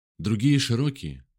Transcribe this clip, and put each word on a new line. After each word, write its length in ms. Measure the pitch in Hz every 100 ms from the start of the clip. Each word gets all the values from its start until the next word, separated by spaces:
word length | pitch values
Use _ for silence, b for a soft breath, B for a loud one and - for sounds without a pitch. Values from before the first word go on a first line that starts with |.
| _ -
Другие – 420 | 90 107 135 143
широкие, 680 | - 117 147 139 78 65 -